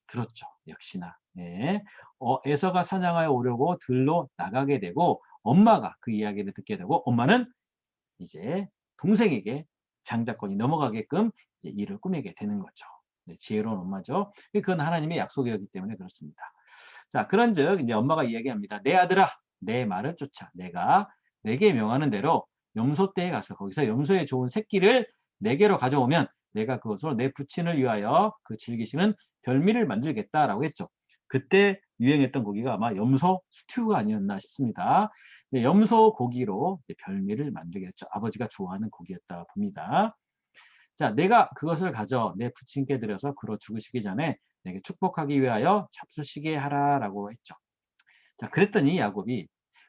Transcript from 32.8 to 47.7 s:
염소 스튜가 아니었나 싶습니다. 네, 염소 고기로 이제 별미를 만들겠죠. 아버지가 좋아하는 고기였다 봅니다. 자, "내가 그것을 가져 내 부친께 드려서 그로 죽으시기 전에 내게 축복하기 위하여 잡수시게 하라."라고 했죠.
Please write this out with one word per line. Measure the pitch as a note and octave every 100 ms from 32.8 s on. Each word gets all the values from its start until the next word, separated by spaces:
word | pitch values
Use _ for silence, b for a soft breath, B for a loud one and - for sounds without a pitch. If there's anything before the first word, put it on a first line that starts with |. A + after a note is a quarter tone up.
| A#2
염소 | G2 A#2 C3+ F3 F#3 -
스튜가 | - - - A3 F#3
아니었나 | G#2+ G#2+ G2 G2
싶습니다. | - - B2+ F2+ F#2+ E3 G#3 B B B _
네, | C3
염소 | A#2+ F#3+ G#3+ A3+ A3
고기로 | G#3+ B2 B2 A2 G2 E3 F#3+
이제 | - G2
별미를 | - G2 G2 A2 D3
만들겠죠. | F2 E2+ F#2+ F#2 - -
아버지가 | G#2 A2+ G#2+ A#2
좋아하는 | - F#2 F#2+ G#2+
고기였다 | - F2 F2+ - F2 E2+
봅니다. | - G#2 D2+ E2+ D3+ A3 - _ _ _ b b b b _
자, | C3+
"내가 | A2 F#3 A#3 - -
그것을 | D3+ D#3+ F#3
가져 | A#2 G2+ B2+ G#2+ F2+
내 | A#2+
부친께 | - - C#3+ C3 C3+
드려서 | A2 F#2+ C#3+
그로 | C#3 A2 G#2
죽으시기 | - A2 - B2
전에 | G2+ G2 C3+ - _ _
내게 | - F#3
축복하기 | - - F#3+ F3+ D3 C#3+
위하여 | C3 G#2+ D3 F#3+ F3
잡수시게 | - - - C#3+ - D#3 D3+
하라."라고 | C#3+ C#3+ C#3+ C#3+ G#2 G2+ G2+
했죠. | A#2 - - _